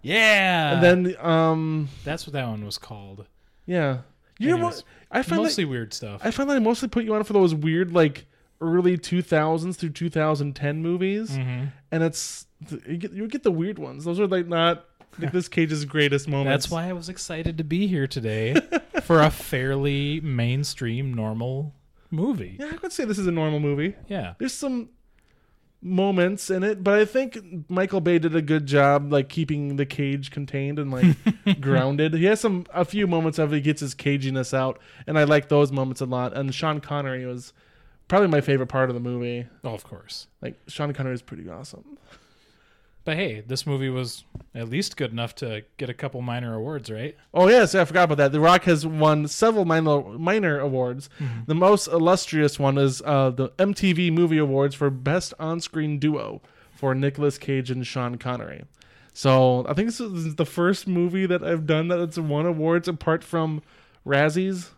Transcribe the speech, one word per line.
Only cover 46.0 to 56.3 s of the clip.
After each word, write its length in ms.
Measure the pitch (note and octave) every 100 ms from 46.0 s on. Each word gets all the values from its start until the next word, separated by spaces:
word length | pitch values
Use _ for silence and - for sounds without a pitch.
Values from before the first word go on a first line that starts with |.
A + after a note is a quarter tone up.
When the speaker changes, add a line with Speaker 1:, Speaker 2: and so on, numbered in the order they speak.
| C#3 B2+
Speaker 1:
minor 320 | B2 A#2+ A#2+
awards, 360 | A2+ A#2+ D3+ A2+
right? 240 | G#2+ C#3 - _
Speaker 2:
Oh, 140 | E3+ F#3
yes, 240 | B3 G3
I 120 | F#3+
forgot 220 | E3 E3 F3
about 100 | C#3+
that. 140 | C#3
The 80 | D3+
Rock 240 | D#3+ F3+
has 200 | F#3 D#3+
won 440 | D#3 D#3 D3+ D3+ D3
several 360 | - A3 A3
minor, 380 | F3 E3 D#3+ C#3+ G2 A#2
minor 400 | E3 G#3+ F#3 D3
awards. 500 | C#3 C3 B2+ B2+ - -
Speaker 1:
Mm-hmm. 220 | C#3+ A2+ A#2
Speaker 2:
The 80 |
most 320 | D#3 F3+ G#3 D#3
illustrious 720 | E3 E3 F#3 - D#3 D3 -
one 180 | C#3 C#3
is, 240 | C#3 B2+
uh, 280 | - C#3 C3+
the 220 | B2 C3 -
M 140 | F#3+
T 180 | G3+ G3
V 180 | E3+ F3+
Movie 280 | D#3+ F3 D#3
Awards 360 | D3 C3+ C#3+
for 160 | C3+ C#3+
Best 440 | C3+ C3+ E3+ - -
On-Screen 600 | D#3+ E3 - D#3+ D3+ D3
Duo 420 | D3 D3 G#2+